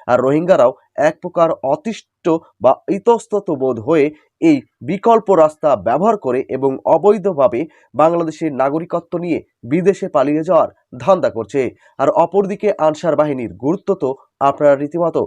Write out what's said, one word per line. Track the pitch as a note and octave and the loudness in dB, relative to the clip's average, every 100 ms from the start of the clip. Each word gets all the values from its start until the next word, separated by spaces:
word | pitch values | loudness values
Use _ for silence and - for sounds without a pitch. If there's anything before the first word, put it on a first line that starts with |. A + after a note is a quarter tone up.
| - | -2
আর | - | 0
রোহিঙ্গারাও | B2+ D3 E3+ A3 G3+ - _ - D3+ | 2 0 2 4 4 2 _ -2 -2
এক | D#3+ | -2
প্রকার | F3+ - E3 - C3+ | -8 0 0 0 -4
অতিষ্ঠ | D3+ A#3 G#3 - _ E3+ D#3+ _ _ | -4 -4 -10 -14 _ -2 -2 _ _
বা | C3 - - | 2 2 -2
ইতস্তত | G3 A#3 A3+ - G#3 F#3+ C#3+ | -2 2 0 0 -6 -4 -2
বোধ | C3 B2 | -2 -2
হয়ে | A2 D#3+ D3 D3+ _ - | 0 0 0 -2 _ -2
এই | E3 C#3+ - _ | 2 2 -2 _
বিকল্প | A#2+ F#3 A3+ A3+ G3+ | -8 -2 2 2 4
রাস্তা | F3+ D#3 D#3 D3+ B2 F#2 | 4 4 2 0 0 0
ব্যবহার | C#3 G#3 G#3 | 0 0 -2
করে | C3 B2+ - | -2 -4 -4
এবং | C3 C#3 C3+ - | -4 -2 -2 0
অবৈধভাবে | D#3+ F#3+ G#3 F#3 D3 C3 A#2 D#3+ _ _ A#2+ | 2 2 2 0 0 0 0 -6 _ _ 0
বাংলাদেশের | D#3+ E3+ E3 D#3 D#3+ | 2 2 -4 -4 -6
নাগরিকত্ব | B2+ C3+ D#3 E3+ E3+ E3+ F3 | -2 -2 -2 -4 -8 -6 -8
নিয়ে | F3 C#3+ - _ | -4 -6 -6 _
বিদেশে | A#2 D#3 F3 F#3 F#3 | -6 -2 0 -2 -2
পালিয়ে | D3 C3+ D3+ D#3+ | 0 0 -2 2
যাওয়ার | E3 A2+ _ _ B2+ | 2 2 _ _ -8
ধান্দা | B2+ F#3+ B2 | 0 0 0
করছে। | G#2+ A2 C#3 A#2+ - _ - | -4 -6 -2 -4 -6 _ -4
আর | C#3 - | 0 2
অপরদিকে | E3 G3+ F#3+ G#3 G#3 - | 0 0 -2 -2 -4 0
আনসার | D#3 D3+ F3 C#3+ | -2 -2 -2 0
বাহিনীর | D3+ C3 A2+ F2 | 0 -2 -6 -6
গুরুত্ব | B2+ F#3+ - F#3 | -4 -4 -4 -4
তো | C3+ C3 _ - | -4 -6 _ -2
আপনারা | C#3 C#3 D3 C#3 | -2 2 2 2
রীতিমতো | D3 E3+ E3+ D#3 | -2 -4 -2 -2